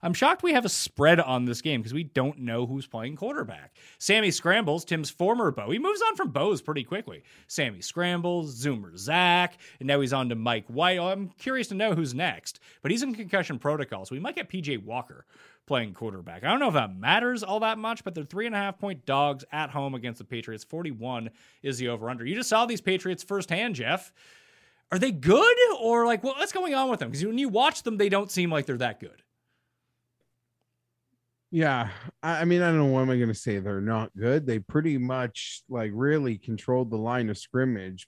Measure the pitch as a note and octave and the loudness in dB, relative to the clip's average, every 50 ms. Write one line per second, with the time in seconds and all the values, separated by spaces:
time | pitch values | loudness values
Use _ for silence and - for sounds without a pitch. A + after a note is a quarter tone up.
0 | - F3 F3+ - B3+ D4 F#4 - - F4 D#4 B3+ A#3 G3 - - - - - - | -4 -2 0 4 4 4 4 4 2 2 2 2 2 2 -2 -2 -4 -6 0 4
1 | C#3+ D3+ F3 E3+ D#3+ B2+ B2+ B2 B2 B2 A#2+ A#2+ - D#3 D3 A#2+ A2 A2 B2 D3+ | 6 8 8 8 6 2 2 0 0 0 -2 -2 -2 -2 -2 -2 -2 -4 -6 -6
2 | E3+ C#3 - C3+ B2+ C#3 D3+ - B2+ A#2+ A#2 A#2 B2 A#2+ C3 C#3 C3 - - A2+ | -6 -2 0 0 0 0 -2 -4 -6 -4 -2 -2 -2 -2 -4 -8 -8 -10 -10 -10
3 | A2+ B2+ D3+ C#3+ F#3+ A#3 D4 D4 - - F#2 D2+ C#2 - _ _ - - - _ | -8 -8 -8 -8 -8 -6 -6 -6 -8 -8 -10 -14 -18 -20 _ _ -20 -20 -16 _
4 | - - G3 A3 G#3+ F#3+ D#3+ - - E3 F#3 A3+ A3 D3+ D3 E3+ - - F3 D#3+ | 2 4 4 6 4 4 0 0 2 2 4 4 4 2 0 -2 -2 -2 -2 -2
5 | D3+ - - - F3 F#3+ A#3 B3 A3+ E3 C3 - G#2 G#2 D#3 A3+ D4 F#4 G#4+ G4 | -2 -6 -4 0 2 2 2 2 2 0 0 -2 -4 -4 -2 0 0 0 0 2
6 | A4 A4 G#4+ - F#4+ A3 C3 C#3 D3 G#3 G3+ C#3 - - D#3 D3 B2 - - G3+ | 0 0 0 0 -2 -2 0 0 2 2 0 0 -2 -4 -4 -4 -4 -4 -6 -8
7 | A3+ - F#2 D2 - _ - - - _ - - D3 A#2+ G#2 F2+ F2 - - E3+ | -8 -10 -14 -18 -20 _ -20 -20 -18 _ -4 -2 -2 -2 -4 -6 -12 -8 -4 -2
8 | F3 F3 F3 F3 E3+ F3+ F3 F3 E3 D3 C3 A2+ B2+ D3 C3+ A2 G2 F2 D#2+ F2+ | 0 0 0 0 0 0 -2 -2 -2 -4 -6 -4 -2 -2 -2 -2 -4 -10 -14 -10
9 | F#2+ A#2+ D#3 F3 F3+ F3 F3 F3 F3+ F3 - - - - - - C3 C3+ C#3+ C#3+ | -4 0 2 4 6 6 6 4 4 0 -2 -10 -20 -20 -14 -6 0 2 4 4
10 | C#3 B2+ C3+ C3+ C3 B2 A#2+ A2+ A2 A#2+ A#2+ A2+ G2+ - A#2 C3 E3 F3+ F#3 F3+ | 4 2 2 0 0 0 -2 0 0 0 0 0 -2 -4 -2 2 2 2 4 2
11 | E3+ F3+ F#3+ G3 G3+ F3+ - _ - C4 C4 C4 A3+ - G3+ F#3+ G#3+ A3 F#3+ D#3+ | 0 -2 -2 -4 -6 -8 -12 _ -6 -4 -2 -2 -4 -4 -2 -2 0 2 2 0
12 | E3 C3+ A#2+ C3 F3 E3+ G#2 D#2+ - - - - _ - - _ - C#3 G3+ A#3 | 0 -2 -2 -2 -2 -2 -2 -4 -10 -14 -16 -16 _ -20 -20 _ -2 -2 0 0
13 | C4+ C4+ A#3 G#3+ A3 F3 G3 G3 E3+ - D3+ A#2+ - C#3+ D3+ D3+ C#3 - - G2 | 0 -4 -4 -6 -6 -2 0 0 0 -2 -4 -4 -2 -2 0 0 -2 -6 -8 -10
14 | F#2+ - B2+ C3+ F3 C4 E4 F4+ B3+ - - F#3 D#3+ C#3+ C#3 A2+ G2 G#2+ A2+ B2+ | -10 -10 -10 -8 -8 -8 -8 -8 -8 -8 -8 -8 -6 -4 -6 -6 -6 -8 -8 -8
15 | A#2+ - - B1 - _ _ - - - _ _ _ - C#3 B2+ A#2 G#2 F#2 - | -8 -10 -16 -20 -20 _ _ -20 -20 -20 _ _ _ -2 -2 0 0 -2 -6 -8
16 | A2+ A2 G2 F#2+ E2+ E2+ E2+ E2+ G#2+ D3 G#3 C4+ C#4+ B3 E3 C#3+ A#2+ G#2 F#2+ F#2 | -8 -8 -8 -10 -12 -14 -12 -6 -2 0 0 2 0 2 2 2 0 0 -4 -4
17 | G2+ B2+ E3+ A3 A#3+ B3 B3 A#3 G#3 F#3+ G3 G#3+ A3 A3 A3+ A3 A3 A3+ A#3 A#3 | 2 2 4 4 4 0 -2 -4 -4 -4 -2 0 0 -2 -2 -2 -4 -6 -6 -6
18 | - G3 E3+ E3+ D3+ - - F#3+ A3 A#3 A3 G3+ G3+ G3 F#3+ - - G3+ F#3+ C#3 | -8 -8 -8 -8 -10 -8 -6 -6 -4 -4 -2 -2 -4 -4 -6 -6 -6 -8 -8 -6
19 | - - C3+ C#3 C#3+ D3 C#3+ C3 C3+ - - D3+ D#3 C#3+ C3+ D3 C#3 C#3 C3+ B2+ | -4 0 2 2 2 2 0 -4 -8 -8 -6 -6 -6 -4 -4 -4 -4 -4 -6 -6
20 | A2+ B2 A2+ - A2+ - B2+ A#2 A2 - A2+ G#2+ - - - D#3+ F3 D#3+ C3 G#2+ | -8 -8 -10 -10 -12 -10 -10 -10 -8 -8 -12 -12 -12 -12 -10 -8 -8 -8 -8 -8
21 | A2+ B2+ B2+ A#2 A2+ A2+ - _ - _ _ _ - C#3+ C3 A#2+ B2+ A#2+ A#2+ G#2+ | -8 -6 -6 -6 -6 -8 -12 _ -20 _ _ _ -6 -6 -4 -2 -4 -4 -4 -4
22 | G#2+ A#2 B2+ A#2+ A#2 B2+ F3+ A3+ B3 - G#3+ A3 A#3 A#3 A#3+ G3 - F#3+ F#3+ F#3 | -4 -6 -6 -6 -6 -6 -6 -4 -2 2 2 2 2 2 -2 -2 -2 -2 -2 -2
23 | - F#3 F3+ - - - G3 G3 F3+ - E3+ F3 A3+ A#3+ G3+ B2 A#2+ A#2 D#3 F#3 | -2 -4 -6 -6 -6 -6 -6 -6 -4 -2 -2 -2 -2 -2 -4 -4 -2 -2 -2 -2
24 | - - _ _ - - - - _ _ _ _ _ _ _ _ _ _ F3 F#3 | -4 -10 _ _ -20 -20 -20 -20 _ _ _ _ _ _ _ _ _ _ 0 0
25 | F#3+ C4+ G#3 D3+ B2+ D#3+ G3 C4+ G4 A#4 B4 B4 B4 A#4 G#4 C4 A3+ A3+ A#3 A#3 | 2 0 0 2 4 6 6 8 8 8 8 8 6 6 4 2 2 2 4 4
26 | A#3 A#3 A#3 A3 A#3+ C4 C4 C4+ E4+ G4+ - F#4+ F#4 F4 C#4+ C4+ C4+ C4 A#3+ F#3+ | 4 4 2 2 0 -2 -2 -2 -2 -2 -2 -2 -2 0 2 2 2 2 0 -2
27 | - A2+ - C#3 E3 G#3 A3+ B3 C#4 C4 F#3+ A3 B3+ D4+ D#4+ - - A#3 A3+ G3+ | -2 -4 -4 -4 -2 -2 0 0 0 2 2 4 4 4 2 0 -4 -4 0 2
28 | G#3 G3+ F#3+ G3 G3+ F#3+ - F#3 F3+ E3+ D#3+ D3 C#3 - C3+ A#2 B2+ A#2+ G#2+ - | 2 2 2 2 0 0 0 0 0 2 0 0 0 -2 -2 -2 -2 -2 -4 -6
29 | - F#2 - - _ _ _ _ _ _ _ _ _ _ _ _ _ _ _ _ | -12 -20 -20 -20 _ _ _ _ _ _ _ _ _ _ _ _ _ _ _ _
30 | _ _ _ _ _ _ _ _ _ _ _ _ _ _ _ _ _ _ _ _ | _ _ _ _ _ _ _ _ _ _ _ _ _ _ _ _ _ _ _ _
31 | _ _ _ _ _ _ _ _ _ _ - E3 D#3+ D3+ C3+ B2 A#2 G#2 F#2 - | _ _ _ _ _ _ _ _ _ _ 0 2 4 4 4 2 0 -2 -6 -10
32 | - - - _ - D#3+ E3+ D3+ E3 F3 F3 F3 F3+ E3+ E3 D#3 D3 C#3 C3 C3 | -14 -16 -14 _ -4 -2 0 2 4 4 4 4 6 6 6 6 6 6 4 4
33 | C3 C3 B2+ B2 A#2+ A#2 A2 - - B2 G#2 G2 F#2+ G#2 G2+ G2 G2 A2 A2+ A2 | 4 4 4 2 2 2 0 -2 -2 -2 -2 -2 -2 -2 -2 -2 0 0 0 0
34 | A2 - - G2 G#2 A#2+ C3+ D#3 D3+ B2+ A#2 A2 G2+ - - D3+ D#3 E3 D3 C3 | -2 -4 -6 -2 0 2 2 2 2 0 -2 -2 -4 -2 0 0 2 2 0 0
35 | B2 B2+ C3 C3 B2 A#2+ - - - - - - - - B2+ A#2+ A2 G#2+ G2+ A2 | 0 -2 -2 -2 -4 -4 -6 -8 -12 -12 -12 -14 -12 -8 -6 -4 -4 -4 -2 0
36 | C3 C#3+ D3+ D#3 C#3+ B2+ A2+ G2+ - - A2+ G#2 - - B2+ B2+ B2+ A2+ A2+ A2 | 2 2 2 2 2 0 -2 -4 -4 -6 -6 -4 -2 0 2 2 2 0 -2 -2
37 | G#2+ A#2 A#2+ B2 A#2+ G#2+ G#2 - - - - B2+ C3 C3 A#2+ G#2 F#2 F#2 F#2+ F#2 | -2 0 0 0 0 -2 -2 -6 -8 -4 0 0 2 2 0 -2 -4 -8 -12 -12
38 | - | -16